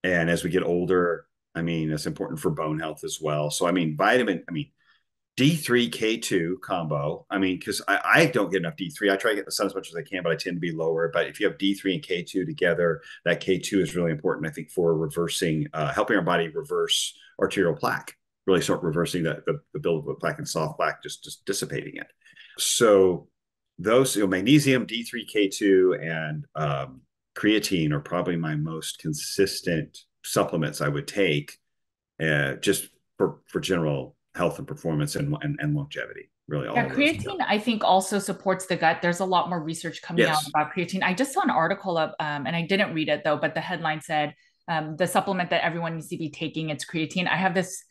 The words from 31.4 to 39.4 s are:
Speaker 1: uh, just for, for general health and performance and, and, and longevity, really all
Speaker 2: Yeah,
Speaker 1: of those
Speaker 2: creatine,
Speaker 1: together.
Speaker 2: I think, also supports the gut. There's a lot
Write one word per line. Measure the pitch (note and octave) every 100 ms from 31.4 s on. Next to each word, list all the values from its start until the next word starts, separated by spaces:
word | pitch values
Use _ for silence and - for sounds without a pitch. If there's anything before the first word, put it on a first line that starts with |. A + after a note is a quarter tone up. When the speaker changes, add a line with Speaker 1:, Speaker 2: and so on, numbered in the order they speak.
| D2 - _ _ _ _ _ -
Speaker 1:
uh, | D#2 D2 C#2
just | C2 - F#2+ - _ _ -
for, | F2+ - _
for | F2+
general | D#2+ F#2 D#2 C#2+ C2 _ _ -
health | F2 -
and | C#2
performance | D2+ E2+ D2+ D2
and, | - C#2+ D2
and, | D2 D2
and | D2+ D2
longevity, | C#2 C2+ A1+ - - _ -
really | D3 B2+
all |
Speaker 2:
Yeah, | A#3+ -
Speaker 1:
of |
those | -
Speaker 2:
creatine, | D4 E4
Speaker 1:
together. | F#4 F#4+ -
Speaker 2:
I | G#3
think, | A3+ G#3+
also | - F#3 F#3+ G3+
supports | G3 F#3 G3 F#3 -
the |
gut. | F3 D#3+ E3
There's | F3 F3
a |
lot | F#3+ F3+